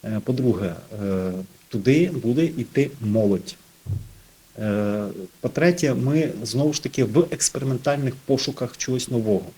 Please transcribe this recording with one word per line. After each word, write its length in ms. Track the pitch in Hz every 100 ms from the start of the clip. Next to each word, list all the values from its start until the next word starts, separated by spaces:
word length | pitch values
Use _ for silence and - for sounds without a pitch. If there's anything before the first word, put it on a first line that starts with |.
Е, 160 | 110 110
по-друге, 500 | 113 127 127 95 98 82 - 107
е, 300 | 101 95 92 92 92 - _
туди 420 | 113 98 143 180 147
буде 220 | 113 127
йти 460 | 165 160 113 - 143 -
молодь. 560 | 107 107 104 95 - - - _ - - - - - - _ -
Е, 460 | 107 104 104 104 104 - 92 _
по-третє, 540 | 123 139 165 175 147
ми, 360 | 123 127 151 151 104
знову 300 | 113 117 151
ж 100 | 147
таки, 220 | - -
в 220 | 117 117 165
експериментальних 840 | 147 - 139 135 127 143 143 135 120 -
пошуках 500 | 135 - - 120 -
чогось 320 | - 127 127
нового. 380 | 123 110 98 85